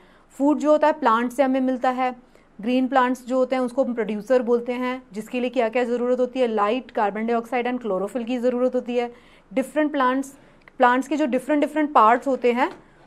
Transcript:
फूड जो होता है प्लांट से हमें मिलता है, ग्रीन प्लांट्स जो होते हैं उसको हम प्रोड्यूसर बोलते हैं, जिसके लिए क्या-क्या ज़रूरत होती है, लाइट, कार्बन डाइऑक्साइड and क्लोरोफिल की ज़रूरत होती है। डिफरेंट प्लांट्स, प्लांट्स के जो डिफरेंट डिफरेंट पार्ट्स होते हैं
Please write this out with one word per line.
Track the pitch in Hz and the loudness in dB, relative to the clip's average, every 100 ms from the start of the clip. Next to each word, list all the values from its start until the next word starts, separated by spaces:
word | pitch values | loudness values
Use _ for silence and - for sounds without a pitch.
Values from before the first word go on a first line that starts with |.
| - _ _ | -18 _ _
फूड | - 277 277 | -2 0 2
जो | 285 | 2
होता | 302 302 | 4 4
है | |
प्लांट | 302 254 226 247 | 2 2 2 0
से | 247 | 0
हमें | 269 262 | 0 2
मिलता | 254 254 262 | 0 -2 -2
है, | 254 254 247 - _ _ - | -2 -4 -6 -16 _ _ -10
ग्रीन | 202 254 254 | -2 0 2
प्लांट्स | 269 247 254 226 | 2 2 -2 -2
जो | 254 | 0
होते | 254 262 | 0 0
हैं | |
उसको | 247 247 | -2 -2
हम | 247 | -2
प्रोड्यूसर | 233 208 214 208 254 | -2 -4 -4 0 0
बोलते | 233 240 240 | 2 0 -2
हैं, | 247 254 254 - | -4 -4 -6 -10
जिसके | 190 214 254 | -12 -6 -4
लिए | 247 | -2
क्या-क्या | 247 226 247 | 0 0 0
ज़रूरत | 240 240 240 247 | -2 0 0 0
होती | 247 262 | 0 0
है, | 247 | 0
लाइट, | 214 202 247 233 | 0 0 0 -4
कार्बन | - 202 202 226 | -2 -2 -2 -2
डाइऑक्साइड | 233 233 247 240 | -2 -2 -4 -2
and | 247 | -4
क्लोरोफिल | 233 185 202 247 | -2 -4 -4 -6
की | 226 254 | -4 -2
ज़रूरत | 247 240 254 254 | 0 0 0 0
होती | 247 240 | -2 -4
है। | 240 - - - - | -4 -8 -20 -20 -8
डिफरेंट | 226 262 302 302 | -4 -2 0 0
प्लांट्स, | 294 254 262 269 - - _ - - | 2 2 0 -4 -12 -20 _ -10 2
प्लांट्स | 247 247 262 | 2 4 0
के | 302 | -2
जो | 302 | 0
डिफरेंट | 247 254 294 | 0 0 0
डिफरेंट | 294 302 302 | 0 0 2
पार्ट्स | 269 220 247 277 | 4 6 4 0
होते | 254 247 | -2 0
हैं | 240 302 - - - | 0 -2 -4 -20 -20